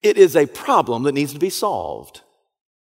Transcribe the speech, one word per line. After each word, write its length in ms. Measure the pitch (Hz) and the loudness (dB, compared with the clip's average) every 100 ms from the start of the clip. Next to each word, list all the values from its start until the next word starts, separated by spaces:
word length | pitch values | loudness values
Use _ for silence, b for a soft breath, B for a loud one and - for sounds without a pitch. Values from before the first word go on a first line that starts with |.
It 160 | 214 202 | 2 4
is 200 | 185 156 | 4 6
a 80 | 143 | 0
problem 580 | - - 233 131 117 | -4 0 0 0 -2
that 80 | 139 | -2
needs 220 | 139 143 | -2 -4
to 60 | 147 | -4
be 100 | 185 | -6
solved. 720 | - 311 104 80 57 - - _ _ _ _ _ _ | -4 -6 -6 -8 -12 -16 -20 _ _ _ _ _ _